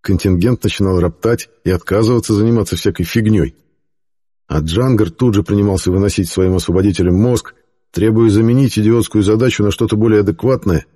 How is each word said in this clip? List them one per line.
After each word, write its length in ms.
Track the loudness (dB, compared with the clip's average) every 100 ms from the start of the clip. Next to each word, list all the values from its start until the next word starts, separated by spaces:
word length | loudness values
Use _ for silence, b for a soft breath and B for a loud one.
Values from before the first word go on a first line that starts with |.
Контингент 640 | -2 -2 0 0 0 0
начинал 340 | -2 -2 0 0
роптать 500 | 0 -2 -2 -2 -4 _
и 60 | -4
отказываться 640 | -4 -2 0 2 0 0
заниматься 420 | 0 2 0 -2 -2
всякой 280 | -4 -2
фигнёй. 500 | -4 -2 0 2 0 -6 _ _ _ _ _ _ _ _ _
А 120 | -4
Джангар 500 | -2 -2 0 0 0
тут 240 | 0 0
же 100 | 0
принимался 480 | 0 0 0 0 -2
выносить 360 | 0 0 -2 -4
своим 280 | 0 0 0
освободителям 580 | 0 0 0 0 0
мозг, 400 | 2 2 0 -6 -20 _ _ _
требуя 360 | -2 0 2 2
заменить 500 | 4 2 2 0 0
идиотскую 440 | 0 2 0 0
задачу 400 | 0 2 0 0
на 80 | -2
что-то 260 | 0 -2 0
более 240 | 2 2
адекватное 640 | 2 -2 -2 -2 0 -2 -4